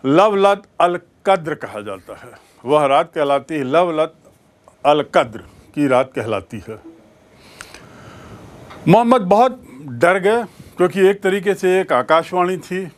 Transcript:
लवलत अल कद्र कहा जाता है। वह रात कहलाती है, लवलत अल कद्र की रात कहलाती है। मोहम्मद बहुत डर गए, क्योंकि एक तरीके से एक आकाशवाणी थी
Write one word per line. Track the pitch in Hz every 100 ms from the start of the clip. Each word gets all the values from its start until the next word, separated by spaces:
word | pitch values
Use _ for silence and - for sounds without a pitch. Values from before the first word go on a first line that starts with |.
लवलत | 135 151 214 202 196 202 - _
अल | 175 175 _ _ -
कद्र | 190 160 151
कहा | 113 107
जाता | 104 95 85 101
है। | 123 107 _ _
वह | 120 147 143
रात | 139 170
कहलाती | 165 143 139 -
है, | 160
लवलत | 131 151 180 156 156 _ _ _ _ _ _ _
अल | 139 151 139
कद्र | 175 127 110 - - _
की | - 143
रात | 127 135
कहलाती | - 110 101 - 110 95
है। | 110 - - _ _ _ _ - - - - - - - - - - - - - - -
मोहम्मद | 202 233 247
बहुत | 185 202 254 254 - - 151 117
डर | 170 190
गए, | 190 233 214 _ - -
क्योंकि | 180 196 190
एक | 202
तरीके | 190 202 190
से | 190 185 185
एक | 180
आकाशवाणी | 131 123 160 165 180 180 185
थी | - 180 180